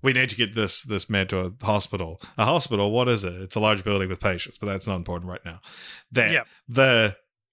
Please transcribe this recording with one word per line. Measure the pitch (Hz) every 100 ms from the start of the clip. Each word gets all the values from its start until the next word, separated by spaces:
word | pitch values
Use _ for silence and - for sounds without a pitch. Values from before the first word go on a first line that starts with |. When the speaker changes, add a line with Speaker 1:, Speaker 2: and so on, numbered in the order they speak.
Speaker 1:
"We | 135
need | 127 131
to | 95
get | 110 113
this, | 107 -
this | 131 101 -
man | 101 95
to | 95
a | 92 107
hospital." | 107 104 - 98 82 - - -
"A | 110
hospital? | 165 - 104 101
What | 117 123
is | 113
it?" | 95
"It's | 90 95 107
a |
large | 107 101
building | 104 98 95
with | 90
patients, | 104 90 - -
but | 101
that's | 98 104
not | 92
important | 87 87 90
right | 90 85
now." | 85 - - - - -
That | 120 110
Speaker 2:
Yep. | 143 - _ -
Speaker 1:
the | 123 135 117 107 - _ _ _